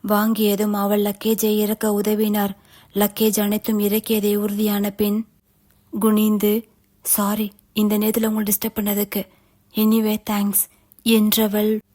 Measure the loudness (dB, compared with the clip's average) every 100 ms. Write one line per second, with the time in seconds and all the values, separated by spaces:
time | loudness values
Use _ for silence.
0 | 0 0 2 2 2 2 0 0 0 0
1 | 0 -2 -2 0 0 0 0 -2 -2 0
2 | 0 0 0 0 -2 -6 _ -20 -8 -2
3 | -2 2 0 2 0 -2 -2 0 0 -2
4 | 0 0 0 0 -2 -2 -2 0 -4 -2
5 | -2 -2 -6 _ _ _ _ _ _ -2
6 | 2 2 2 2 0 0 -6 _ _ _
7 | -4 -2 -2 -2 -6 -10 _ -2 0 2
8 | 0 0 0 -2 -2 -4 -4 -4 -2 -2
9 | -2 -6 -8 _ _ _ _ 0 2 2
10 | 2 -2 -2 -2 0 -2 -6 _ _ _
11 | 2 4 4 2 0 0 0 -2 _